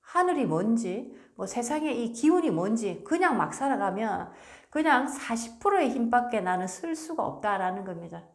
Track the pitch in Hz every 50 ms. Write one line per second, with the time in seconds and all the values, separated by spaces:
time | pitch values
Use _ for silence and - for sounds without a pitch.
0 | _ - - 349 359 359 339 294 247 156 156 165 196 220 233 226 226 180 180 226
1 | 277 - - - - _ _ - 190 196 - 240 240 240 302 302 311 302 247 233
2 | 233 226 - - - 311 349 359 320 277 175 160 180 202 226 226 214 196 175 -
3 | - - 311 339 370 339 254 196 156 - - - 269 277 262 285 302 294 196 202
4 | 226 220 185 180 175 - - - - - - - - _ - 302 311 320 277 254
5 | 269 - - - - - 233 233 - - - - - 403 403 381 302 247 269 262
6 | 233 233 240 247 240 - - 214 180 180 185 180 185 185 - - - 330 320 320
7 | - - 320 277 214 - - - - 208 202 190 185 185 185 202 190 190 175 170
8 | 170 165 165 170 170 -